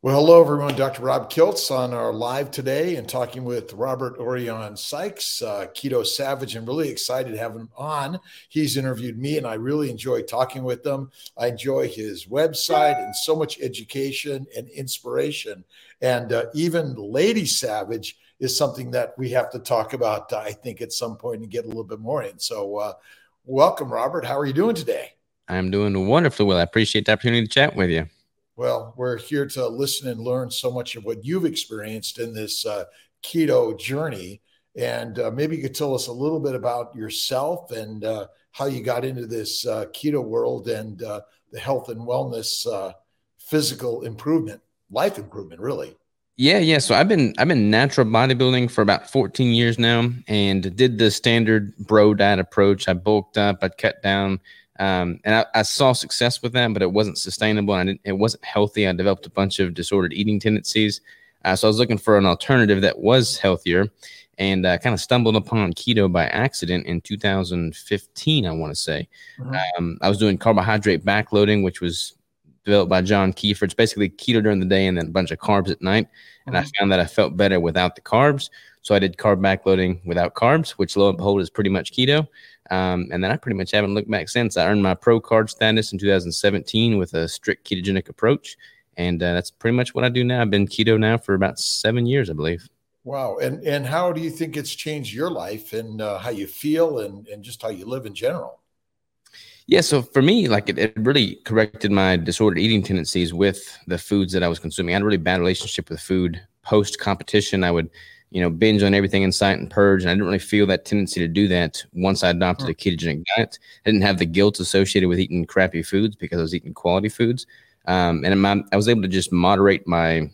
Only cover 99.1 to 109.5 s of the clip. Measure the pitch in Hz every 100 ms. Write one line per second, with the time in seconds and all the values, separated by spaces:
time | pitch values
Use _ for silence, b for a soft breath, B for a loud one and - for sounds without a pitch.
99.1 | _ _ B B B B 185 - 143 123
100.1 | 135 139 233 165 107 - 92 107 110 110
101.1 | 143 101 90 - 110 107 - 104 98 95
102.1 | 90 82 90 107 85 107 104 92 95 76
103.1 | 92 87 85 98 92 - - - 87 -
104.1 | 101 92 92 87 82 82 78 87 92 101
105.1 | 98 80 92 87 92 - - - 80 -
106.1 | 92 90 85 - _ - 107 101 - -
107.1 | 95 - 107 - 98 90 85 80 B B
108.1 | B B 92 87 82 110 104 98 98 98
109.1 | 95 95 90 101